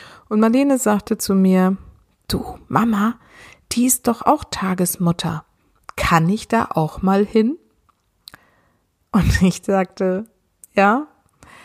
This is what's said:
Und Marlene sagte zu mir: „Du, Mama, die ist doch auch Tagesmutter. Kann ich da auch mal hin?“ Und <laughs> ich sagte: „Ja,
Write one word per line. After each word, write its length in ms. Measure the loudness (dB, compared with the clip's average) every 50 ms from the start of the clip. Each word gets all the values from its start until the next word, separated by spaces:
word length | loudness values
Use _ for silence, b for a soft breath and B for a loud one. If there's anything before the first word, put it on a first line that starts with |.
| B B B B B _
Und 120 | 0 2
Marlene 380 | 2 4 2 2 2 2 0 0
sagte 380 | 0 0 0 -2 -2 -4 -6 -4
zu 160 | -2 0 2
mir: 420 | 2 4 4 4 4 2 2 0 -4 -8 -16 -20 _ _ _ _ _ _ -8
„Du, 300 | -8 -6 -6 -10 -14 -16 -10 -4
Mama, 460 | -2 0 0 0 0 0 0 -2 -2 B B B B B B B B B B _
die 140 | -2 -2 0
ist 220 | 0 -2 0 -2 -2
doch 140 | -2 2
auch 220 | 2 2 2 2 -2 -8
Tagesmutter. 920 | -8 -6 -4 -4 -2 -2 -2 -2 -2 0 0 0 0 0 -4 -6 -8 -8 -12 _ _ _ _ _ _ _ _ -14 -8
Kann 320 | -6 -2 0 2 2 2 0
ich 200 | -2 -2 -4 -4
da 200 | -2 -2 -2 -2
auch 320 | -2 -2 -2 -4 -4 -4
mal 220 | -2 0 0 0 0
hin?“ 320 | 0 0 0 0 0 -2 -6 _ _ _ _ _ _ _ _ _ _ _ _ _ B B B B B B B B B B B B B _ _ _ _
Und 300 | 0 2 2 2 2 2
<laughs> 0 |
ich 200 | 2 0 0 -2 -4
sagte: 600 | -2 -2 -2 -2 -4 _ -4 -4 -2 -2 -4 -8 -12 _ _ _ _ _ _ -20 _ _
„Ja, 320 | 2 2 2 2 0 -4 -8 _ _ _ _ _ B B B B B